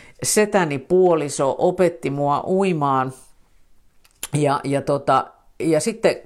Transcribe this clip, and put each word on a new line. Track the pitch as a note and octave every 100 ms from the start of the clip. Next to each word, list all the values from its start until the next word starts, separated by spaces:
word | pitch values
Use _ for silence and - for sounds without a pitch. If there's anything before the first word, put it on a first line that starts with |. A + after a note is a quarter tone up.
| - -
setäni | - G#3+ G#3 G#3 D#3+ C#3
puoliso | - F#3 F3+ D#3+ C#3+ C#3+ C3+ -
opetti | F3+ F3+ F3 E3+ C#3+
mua | C#3 C#3+ C#3+ -
uimaan. | F#3 G3 D#3+ C#3+ C3 C3 - - _ _ _ _ - _ _ _ _ -
Ja, | D3 D3 C#3
ja | C3+ C#3
tota, | - C#3 C#3+ C3+ - _ _ -
ja | D#3 D3+
sitten | A3+ G#3+ E3+ -